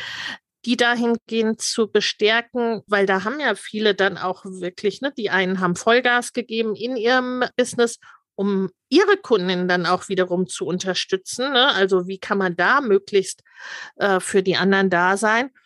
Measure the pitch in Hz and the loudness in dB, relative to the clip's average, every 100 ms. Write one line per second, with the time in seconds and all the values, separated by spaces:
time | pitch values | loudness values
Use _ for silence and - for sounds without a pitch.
0 | - - - - _ _ 131 147 240 240 | -12 -10 -12 -12 _ _ -4 0 2 2
1 | 233 233 - 226 220 220 - - 208 208 | 0 0 -2 -2 0 -2 -4 -2 0 0
2 | - - 214 226 233 247 233 214 - 208 | -2 0 2 2 -2 -4 -4 -4 -2 0
3 | 196 190 208 294 262 196 - 214 214 190 | 2 2 0 -2 -2 -4 -6 -2 0 2
4 | 196 175 185 185 196 185 180 - 208 - | 0 0 -6 -6 -10 -10 -10 -4 -6 -4
5 | 277 262 202 185 185 190 180 175 226 240 | -8 -6 -2 0 0 0 0 0 2 2
6 | 247 240 240 247 233 226 220 196 233 254 | 4 0 -2 -8 -6 -4 -4 -4 -4 -2
7 | 233 254 247 254 240 - 240 - 233 - | 2 2 0 -4 -4 -2 -2 0 -2 -2
8 | - - _ - 196 190 190 _ - 294 | -20 -20 _ -4 -2 0 -2 _ 0 2
9 | 403 392 - 214 180 180 180 180 170 180 | 4 2 2 0 2 0 2 2 2 0
10 | - 185 180 180 180 - 175 180 190 175 | 0 -2 0 0 -2 -4 -6 -4 -4 -4
11 | - 190 - - 269 254 277 190 190 185 | -2 -4 -4 -6 0 2 2 2 2 2
12 | 180 190 - 202 190 175 180 269 247 196 | 0 -10 -4 -2 0 0 2 2 4 2
13 | 196 196 190 - _ - - - - - | 2 -2 -2 -10 _ -20 -18 -16 -16 -4
14 | 202 185 - 196 185 143 190 196 190 175 | 0 0 2 0 2 2 2 4 4 2
15 | 180 196 214 226 269 _ | 2 2 2 0 -2 _